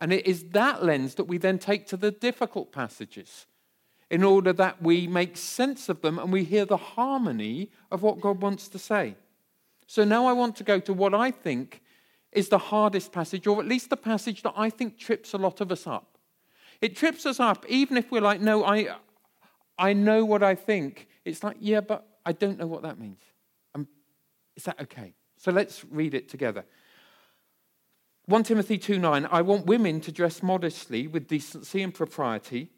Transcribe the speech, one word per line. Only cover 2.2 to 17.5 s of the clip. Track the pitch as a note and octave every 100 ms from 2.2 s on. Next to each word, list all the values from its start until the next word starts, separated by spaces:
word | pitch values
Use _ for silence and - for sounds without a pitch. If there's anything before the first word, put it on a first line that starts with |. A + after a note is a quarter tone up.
| A#3+ B3 A3+ F#3+ -
passages | C#3 A2+ - G#2 G#2 - - - _ _ _ _ _ _
in | E3+
order | G3 G3 F#3
that | F3 F#3 -
we | E3+ F3 E3+
make | F3+ F3 -
sense | - - C4+ C4+ -
of | E3
them | D#3 E3
and | F3
we | F#3+
hear | D#3+ G#3
the | G3+ G3
harmony | - - C4 C4+ G3+ A2+ G#2+ C3+ G3+ _ _
of | F#3+
what | G#3+ G#3
God | G3+ F#3+
wants | G3+ G3 -
to | F#3
say. | - G#3 A#2+ F#2+ _ _ _ _ _ _ _
So | -
now | G#3 A3+ B3+
I |
want | B3 A#3+ G#3+
to |
go | G#3+ F#3+
to | -
what | F#3 G3
I | G3+ B3+
think | B3 E3+ B2 C3 - _ _ _ _ _
is | G3+ F#3+
the | G3
hardest | - G#3+ G#3+ G3 -
passage, | F3 D#3+ F#3+ G#3
or | G#3
at | F#3+
least | B3 -
the | C4+
passage | A3 G#3+ A#3+ F#3+
that | - G3+
I | A3
think | A3 A#3 -
trips | - A3 -
a | G3
lot | F#3+ -
of | F#3
us | F3 D#3+
up. | A#2 - _ _ _ _ _ _ _
It | A3 -
trips | D#4+ D#4+ C#4+
us | B3+
up, | A#3